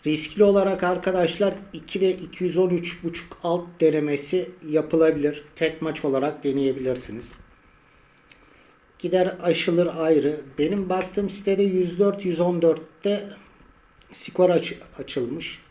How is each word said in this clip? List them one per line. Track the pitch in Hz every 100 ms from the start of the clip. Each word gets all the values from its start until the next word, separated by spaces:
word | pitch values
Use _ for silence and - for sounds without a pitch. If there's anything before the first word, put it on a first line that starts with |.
Riskli | 151 151 - -
olarak | 202 196 190 180
arkadaşlar | 180 175 190 180 170 - 202 190 -
iki | 165 - 190
ve | 190
iki | 185 180 -
yüz | 180 160
on | 185
üç | 175 170 -
buçuk | 170 170 - -
alt | 175 175 175 -
denemesi | 160 151 147 143 - 185 175 - 156
yapılabilir. | 156 156 165 160 147 147 147 -
Tek | - 160 160
maç | 160 147
olarak | 147 135 143 147
deneyebilirsiniz. | 139 135 135 131 127 123 - 110 117 - - _ _ _ _ _ _ _ _ - _ _ _ _ _ _
Gider | 170 185 185 -
aşılır | 175 165 - 170 170 165
ayrı. | 160 156 139 151 - -
Benim | 151 202 180
baktığım | 185 185 - 196
sitede | - 202 196
yüz | 202 185 175 175
dört, | 202 196
yüz | 185 165
on | 175 170
dörtte | 165 160 - _ 202 202 - - - _ - _ _ _ _
skor | - - - 180
aç-, | 170 - - - -
açılmış. | 131 139 120 156 - - _